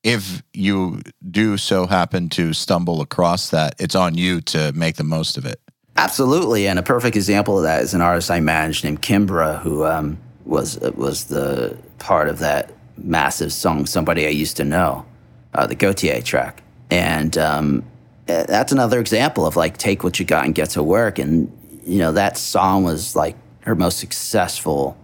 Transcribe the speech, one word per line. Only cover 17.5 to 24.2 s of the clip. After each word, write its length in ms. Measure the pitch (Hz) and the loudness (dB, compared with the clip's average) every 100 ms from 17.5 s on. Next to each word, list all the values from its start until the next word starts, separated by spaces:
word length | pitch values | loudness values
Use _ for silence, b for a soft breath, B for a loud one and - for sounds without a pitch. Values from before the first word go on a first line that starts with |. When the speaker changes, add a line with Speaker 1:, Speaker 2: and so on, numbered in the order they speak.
| 73 73 69 - - - - - | 2 2 0 -4 -20 -20 -16 -2
Speaker 2:
eh, 160 | 85 | -2
that's 300 | - 104 131 | 2 0 2
another 260 | 139 117 123 | 2 2 2
example 480 | 110 110 147 123 80 | 2 0 2 0 0
of, 80 | |
like, 240 | 85 82 - | 2 0 0
take 240 | 104 98 | -2 0
what 160 | 90 - | -2 -2
you 60 | 87 | 0
got 180 | 78 | 0
and 80 | 67 | 2
get 180 | 80 78 | 0 -2
to 120 | 87 | 0
work. 380 | 78 101 113 - | 2 2 2 -2
And, 300 | 71 82 69 - - - - | 0 2 0 -6 -20 -14 -2
you 120 | 98 | 0
know, 120 | 80 | 2
that 260 | 80 98 - | 2 0 -2
song 460 | - 90 95 95 | -2 2 4 4
was, 320 | 90 82 - | 2 -2 -2
like, 220 | - 76 - - - | -2 -2 -4 -20 -12
her 160 | - 95 | -4 0
most 220 | 87 - | 0 -2
successful 960 | - - | -8 -8